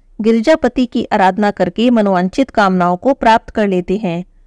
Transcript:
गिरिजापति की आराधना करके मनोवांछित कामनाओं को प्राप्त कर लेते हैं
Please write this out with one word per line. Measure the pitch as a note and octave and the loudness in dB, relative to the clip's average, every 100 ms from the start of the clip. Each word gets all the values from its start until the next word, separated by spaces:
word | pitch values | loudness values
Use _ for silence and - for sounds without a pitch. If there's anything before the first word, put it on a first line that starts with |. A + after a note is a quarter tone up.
| _ - | _ -4
गिरिजापति | A3+ A3+ D#4 D#4+ A#3+ C4+ B3 | 0 0 2 0 0 -2 -2
की | A#3+ | -4
आराधना | - G#3 F#3 F#3+ G3+ | -4 0 0 2 -2
करके | G3 F3 G#3+ B3 | -2 -4 0 0
मनोवांछित | A#3 G3+ F3+ F#3 - C4 | 2 2 0 -2 -2 -2
कामनाओं | - F#3+ F#3 F3 F3+ | 0 0 2 0 0
को | B3+ | -2
प्राप्त | C#4 A#3 A3+ - | 0 2 2 0
कर | A3 G3+ | -4 -2
लेते | F3+ F3+ G3+ | -2 -2 -4
हैं | F#3+ E3+ - _ | -4 -6 -10 _